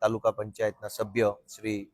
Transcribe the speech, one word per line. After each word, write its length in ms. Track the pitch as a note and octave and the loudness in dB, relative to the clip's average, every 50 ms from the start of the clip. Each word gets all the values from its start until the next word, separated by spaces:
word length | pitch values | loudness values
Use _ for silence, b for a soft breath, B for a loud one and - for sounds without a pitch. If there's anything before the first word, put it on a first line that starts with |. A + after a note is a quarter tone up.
તાલુકા 300 | A2 A2 A2+ A2 - A2+ | 0 0 2 2 2 0
પંચાયતના 580 | G#2+ - G#2+ G#2+ G2 - A2 G#2+ G#2 - G#2+ G#2 | 0 0 -4 -8 -4 -2 -2 -2 -2 -4 -10 -8
સભ્ય 400 | - - A2 G#2 G2 A#2 A2 G#2 G2+ - _ - | -6 -6 -6 -2 2 2 4 2 2 -2 _ -20
શ્રી 300 | - - G#2+ A2 G#2+ G2+ G2 - | -14 -8 -4 -4 -4 -4 -6 -8